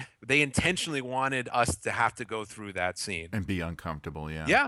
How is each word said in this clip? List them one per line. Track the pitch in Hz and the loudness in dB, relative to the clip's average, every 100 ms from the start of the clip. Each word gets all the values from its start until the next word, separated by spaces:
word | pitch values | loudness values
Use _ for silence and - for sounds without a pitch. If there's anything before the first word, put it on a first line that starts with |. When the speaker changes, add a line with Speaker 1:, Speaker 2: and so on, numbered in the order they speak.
| - _ 117 | -12 _ 2
Speaker 1:
They | 139 | 4
intentionally | 143 - 165 180 170 143 | 4 4 2 2 0 -2
wanted | 123 127 135 131 120 | -2 0 2 0 0
us | 123 117 - | 2 2 2
to | 113 | -2
have | 101 113 - | 2 2 0
to | |
go | 107 110 | -6 -6
through | 104 - 104 | -6 -10 -8
that | 92 90 - | -2 -2 -2
scene. | - 87 82 | -4 -4 -2
Speaker 2:
And | 107 92 | -4 -2
be | 92 | -2
uncomfortable, | 85 82 85 78 82 76 76 | -2 -4 -6 -6 -8 -8 -6
yeah. | 78 78 | -4 2
Speaker 1:
Yeah, | 220 | 2